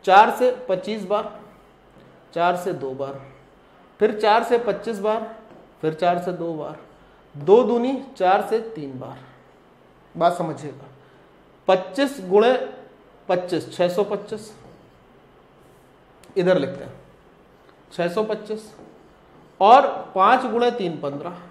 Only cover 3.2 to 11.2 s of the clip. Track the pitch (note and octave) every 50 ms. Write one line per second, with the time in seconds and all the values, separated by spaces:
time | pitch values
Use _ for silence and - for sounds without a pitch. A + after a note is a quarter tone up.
3.2 | - - - - - _ _ _ _ _ _ - - _ _ - G#3 A3 G#3+ G#3+
4.2 | A3+ G#3 G#3+ A#3 A#3 - B3 A#3 A#3+ G#3+ F#3 - - A3+ A3+ G3 G3 G#3+ A3 A3+
5.2 | A3 - - - - - - - - - - _ - D#3 D#3 - F3+ F3 F3 F3
6.2 | F3+ F#3 F3 E3 E3 E3+ E3 D#3 C#3+ C#3+ D#3 - - - - - - - - _
7.2 | _ _ - C#3+ C#3+ E3 G3+ A#3+ B3 G#3 A#3+ A#3 A#3+ C4 C#4 B3+ - - - -
8.2 | F#3 F3+ G3 G#3 G3+ - A3 A3+ A3 - - E3 C#3+ C3+ B2+ B2 A#2+ A#2+ C3 -
9.2 | - - - - - - _ _ _ _ _ _ _ _ _ _ _ _ _ -
10.2 | D#3+ F3 F3 F3 E3+ D#3+ D3 B2+ D3+ D3 B2+ B2+ B2+ - - - - - _ -